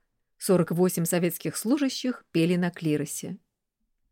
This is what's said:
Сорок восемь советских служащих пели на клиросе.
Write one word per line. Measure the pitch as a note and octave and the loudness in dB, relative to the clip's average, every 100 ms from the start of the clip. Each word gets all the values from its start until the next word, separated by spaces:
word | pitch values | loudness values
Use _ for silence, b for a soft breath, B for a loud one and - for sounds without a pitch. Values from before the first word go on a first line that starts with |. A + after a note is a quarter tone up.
| _ _ _ _ | _ _ _ _
Сорок | - F3+ E3 | 2 2 2
восемь | E3 F#3 F3+ E3+ | 2 2 2 0
советских | F3+ F3 - E3 - | 0 0 -2 -6 -4
служащих | G#3+ D4 C4+ - B3+ - _ | -2 0 0 -2 -4 -6 _
пели | E3 E3 F3+ | 0 2 2
на | F3+ | 0
клиросе. | - D#3 D3+ D3 - - F#3 _ _ _ _ _ _ _ | -2 -2 0 -2 -8 -10 -12 _ _ _ _ _ _ _